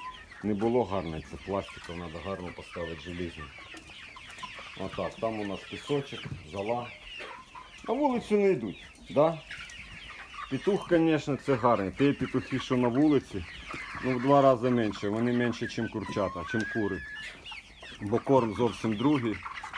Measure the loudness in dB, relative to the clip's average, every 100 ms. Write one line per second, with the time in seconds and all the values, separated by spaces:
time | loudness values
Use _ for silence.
0 | -12 -14 -16 -6 -2 0 2 2 2 0
1 | -2 -6 -8 -10 -4 -4 -4 -10 -10 -10
2 | -8 -8 -8 -6 -8 -10 -12 -8 -8 -8
3 | -8 -6 -6 -8 -14 -14 -16 -16 -16 -18
4 | -18 -18 -18 -14 -14 -14 -14 -8 -8 -4
5 | -4 -2 -4 -2 -4 -6 -8 -10 -2 -2
6 | -2 -8 -10 -10 -10 -6 -2 -2 -4 -12
7 | -14 -12 -12 -14 -16 -18 -18 -10 -2 2
8 | 4 2 2 4 6 4 0 -8 -14 -18
9 | -2 4 4 4 -8 -14 -14 -14 -14 -16
10 | -14 -16 -14 -12 -6 -2 2 2 4 4
11 | 6 4 2 -2 2 4 6 4 2 2
12 | 4 4 0 -2 0 -4 0 2 4 6
13 | 6 6 2 -6 -8 -12 -12 -10 -10 -6
14 | -2 2 6 8 10 8 6 4 2 0
15 | -2 2 2 2 2 0 -4 -4 -4 -4
16 | -4 0 0 -2 -4 -2 -2 0 0 -2
17 | -6 -10 -12 -14 -14 -16 -16 -18 -16 -8
18 | 0 0 6 6 6 2 0 2 0 2
19 | 4 4 2 -2 -6 -10 -10